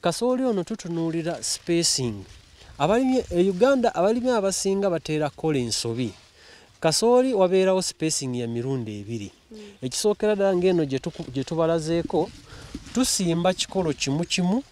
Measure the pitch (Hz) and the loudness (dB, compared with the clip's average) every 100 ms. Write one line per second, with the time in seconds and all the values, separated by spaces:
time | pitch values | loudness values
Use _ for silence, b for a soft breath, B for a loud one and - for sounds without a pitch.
0 | 175 165 240 254 262 208 170 220 175 170 | -2 0 0 0 0 -2 -4 -8 -6 -4
1 | 165 165 160 147 110 - - 170 165 - | -2 -2 -4 -6 -6 -6 -2 0 2 0
2 | 123 104 95 - - B B B 147 226 | -2 -6 -12 -20 -20 B B B 2 2
3 | 262 254 - 175 190 180 247 277 233 - | 4 2 0 2 2 4 4 4 2 2
4 | 185 240 247 240 196 185 196 196 196 165 | 2 2 2 0 0 -2 -2 0 0 0
5 | - 156 147 - 160 147 120 107 117 117 | -2 -2 -2 -2 -2 0 0 -2 -4 -4
6 | 120 90 - B B B B _ 160 156 | -4 -6 -20 B B B B _ 0 2
7 | 226 247 262 220 185 190 185 185 180 - | 4 4 4 2 4 4 4 2 0 -4
8 | 156 - 135 123 117 117 123 135 110 104 | -4 -2 -4 -4 -4 -4 -2 -4 -4 -8
9 | 101 117 101 - _ 214 104 B 131 - | -8 -8 -8 -14 _ -20 -18 B -8 0
10 | 208 208 214 208 196 180 185 180 147 131 | 0 2 0 2 2 4 4 4 2 -2
11 | - - 165 131 135 165 165 165 156 165 | -4 -8 -8 -6 -4 0 2 2 0 -2
12 | 160 160 185 - B B B B - 226 | 0 -2 -2 -6 B B B B -6 -2
13 | 254 - 180 165 180 185 - 190 170 139 | 0 0 0 2 0 0 -2 -2 -2 -2
14 | - 143 175 - 180 220 - | -2 -2 -2 0 2 0 -2